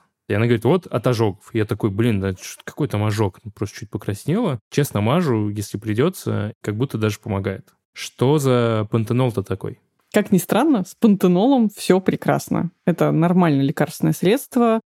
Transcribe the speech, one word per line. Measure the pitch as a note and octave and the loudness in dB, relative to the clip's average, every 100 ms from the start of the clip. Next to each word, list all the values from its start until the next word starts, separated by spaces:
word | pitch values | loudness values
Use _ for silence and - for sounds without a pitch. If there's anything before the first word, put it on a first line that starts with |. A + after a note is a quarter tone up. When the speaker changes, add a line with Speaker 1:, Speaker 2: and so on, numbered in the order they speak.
| _ _ - | _ _ -4
Speaker 1:
И | |
она | G#2 A#2 | 0 2
говорит: | A#2 | 2
"Вот | B2 F3+ - | 2 0 -2
от | B2 B2+ | -2 0
ожогов". | A#2 A2 F#2 - | 0 0 -2 -6
Я | A2+ G#2 | -4 -2
такой: | A2 A2 | -2 -2
"Блин, | G2 A#2 G2+ | 0 0 0
да | F#2+ | -2
чё, | F2+ - - | -6 -12 -16
какой | - - D3+ | -12 -6 -4
там | G#2 | -2
ожог? | G#2+ G#2 G#2 - | -2 0 -2 -4
Ну, | G#2+ | -14
просто | - G#2 - | -8 -8 -10
чуть | G#2+ | -10
покраснело". | G#2+ - F#2 - G3 A3 B2+ _ | -8 -6 -6 -4 -2 -2 -4 _
Честно | - C#3+ G#2 | -2 0 0
мажу, | G#2+ D#3+ E3 A2+ G#2 | 2 2 2 0 -2
если | G#2 G2+ G#2 | -4 -8 -8
придётся, | G#2+ G#2+ D#3+ F#3+ - G#2 G#2 - | -4 0 -2 -2 -6 -4 -6 -8
как | - G#2+ | -6 -4
будто | C3+ A2 | -4 -2
даже | G#2+ G#2 | -2 -2
помогает. | A2+ G2 G2+ G2 - _ _ | -6 -4 -4 -8 -12 _ _
Что | - - - B2 D#3 | -16 -10 -2 2 2
за | C3+ B2 A#2 A2 G#2+ | 2 2 2 0 0
пантенол-то | A#2 G#2+ A#2+ C3 G#2 | -2 0 0 0 -2
такой? | F#2+ F#2+ G#2+ - _ _ _ | -4 -6 -8 -12 _ _ _
Speaker 2:
Как | G#3+ G3+ | 0 2
ни | F#3 | 2
странно, | - G3 D#4+ A#3+ F3+ | 2 2 2 2 -2
с | - | 2
пантенолом | A3+ G3 F#3 F3+ A#3 C4+ G#3+ | 4 4 4 4 4 4 2
всё | - - F#3 | -2 0 0
прекрасно. | F#3 - - C#3+ - E3 E3+ - - | 0 -2 0 -2 -2 -2 -4 -4 -2
Это | E3 D3+ | 0 2
нормальное | D3+ E3+ F3+ E3+ C#3 C#3 | 2 2 4 4 2 0
лекарственное | - D3 - D#3+ | 0 -4 -2 -2
средство. | D#3 F3 C4+ - B3 A#3 A3 | 0 0 0 0 0 2 2